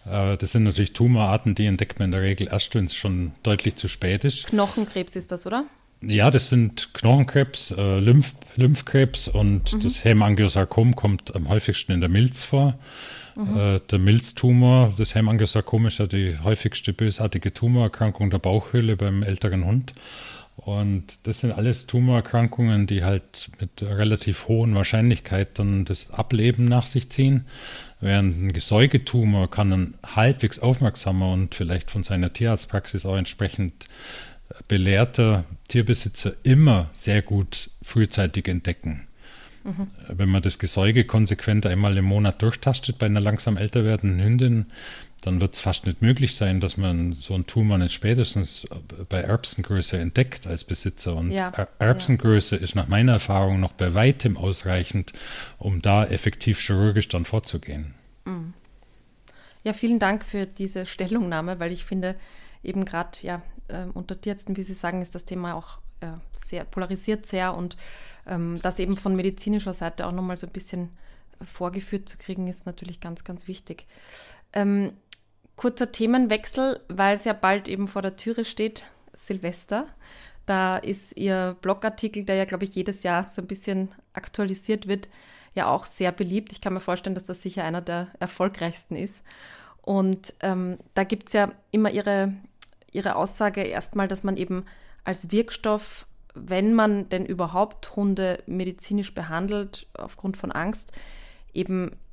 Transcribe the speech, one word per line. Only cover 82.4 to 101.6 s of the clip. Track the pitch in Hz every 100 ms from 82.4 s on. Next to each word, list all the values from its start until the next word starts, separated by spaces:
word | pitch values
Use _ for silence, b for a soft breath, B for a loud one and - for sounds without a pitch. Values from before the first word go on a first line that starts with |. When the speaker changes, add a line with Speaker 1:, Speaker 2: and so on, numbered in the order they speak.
| 190
Speaker 2:
glaub | 185
ich, | 196
jedes | 190 185 196
Jahr | 180 175 190
so | -
ein | 185
bisschen | 196 - 190 190 - _
aktualisiert | - - - 196 190 - 214 196
wird, | 202 - B B B B
ja | 190 -
auch | 131 -
sehr | - 220
beliebt. | 175 180 202 214
Ich | -
kann | 196
mir | 185
vorstellen, | - 180 190
dass | 185
das | 185 180
sicher | 185 185
einer | 160 170
der | 175 170 180 -
erfolgreichsten | 185 - 190 190 170 - - 165
ist. | 196 - - B B B B B
Und, | - 196 190 190 - -
ähm, | 190 185 180 180 -
da | -
gibt's | 190 208 -
ja | 214 202 - _
immer | 214 214
Ihre, | 208 202 196 196 196 - - - _ _
Ihre | - 196 -
Aussage | 202 - 208 202
erstmal, | 185 - - 202 190
dass | 190
man | 196 190
eben | 185 185 190 b b b
als | - 185 170
Wirkstoff, | 208 226 - 214 214 214 - - - -
wenn | - - 185 214
man | 226 214 202 196
denn | 185 -
überhaupt | 180 165 180 214 - - -
Hunde | 202 190 185 - -
medizinisch | 185 185 180 - 202 196
behandelt | - 160 160 196 208 202 - -
aufgrund | - - - 196 190
von | -
Angst, | - 180 - - B B B B B B
eben | -